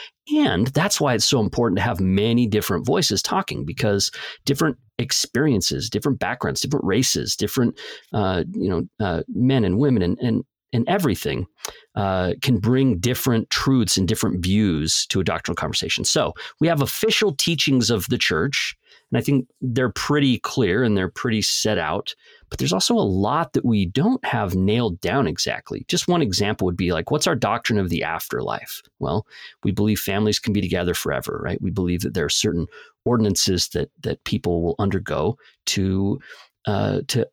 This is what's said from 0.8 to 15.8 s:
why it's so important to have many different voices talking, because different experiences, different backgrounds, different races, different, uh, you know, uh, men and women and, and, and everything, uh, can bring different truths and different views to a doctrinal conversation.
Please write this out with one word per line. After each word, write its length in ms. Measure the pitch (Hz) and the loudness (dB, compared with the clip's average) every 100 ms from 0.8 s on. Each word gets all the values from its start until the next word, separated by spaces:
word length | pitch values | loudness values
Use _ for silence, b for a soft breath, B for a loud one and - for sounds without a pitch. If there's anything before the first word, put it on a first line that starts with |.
| 185 - | 0 2
why 140 | 147 | 2
it's 100 | 120 | 2
so 160 | - 139 | 2 2
important 380 | 104 - 117 101 | 2 2 2 2
to 40 | |
have 180 | 107 92 | 0 0
many 460 | 95 95 107 117 120 | 2 2 4 4 2
different 380 | 104 - 92 - | 2 0 -2 0
voices 360 | 165 175 - | 2 2 0
talking, 420 | - 185 185 - | -2 -2 -2 -6
because 460 | 143 - 110 101 - - B B | -6 -2 0 2 0 -6 B B
different 320 | - 127 160 127 _ - | -2 0 0 -2 _ -8
experiences, 920 | 127 - - 113 156 113 - 67 90 | -4 -2 -2 0 2 2 0 -2 -4
different 280 | 104 147 127 | -2 -2 -2
backgrounds, 420 | 92 123 - - | -2 -2 -4 -4
different 240 | - 143 | -2 -2
races, 500 | - 98 131 - 60 | 0 2 2 0 -2
different, 440 | - 104 - 120 - B B B | -2 -2 2 0 0 B B B
uh, 320 | 117 98 92 80 | -2 0 0 -2
you 160 | 202 - | -2 -2
know, 140 | 87 90 - | 0 -4 -4
uh, 180 | 101 85 78 | -2 -2 -4
men 360 | 233 127 135 | 0 2 2
and 140 | 104 95 | 2 2
women 240 | 143 120 | 2 2
and, 160 | 87 - | 0 0
and, 260 | 120 107 - _ _ | 0 -2 -4 _ _
and 140 | 120 117 | -2 0
everything, 580 | 202 156 95 - - - _ B B B | 0 0 0 -2 -4 -6 _ B B B
uh, 380 | - 98 95 92 87 | -4 0 0 0 -2
can 160 | - 117 | 0 2
bring 400 | 110 127 135 95 | 2 4 4 2
different 500 | 101 127 - 117 - | 0 -2 0 0 0
truths 480 | - - 131 104 - | -2 2 2 2 2
and 120 | 90 | 0
different 340 | 107 101 90 | 0 0 -2
views 640 | 87 101 107 80 78 - - | 0 2 2 2 0 -2 -2
to 140 | 98 | -2
a 40 | |
doctrinal 300 | 92 82 - | 0 -2 -4
conversation. 500 | 85 - - | -4 -4 -4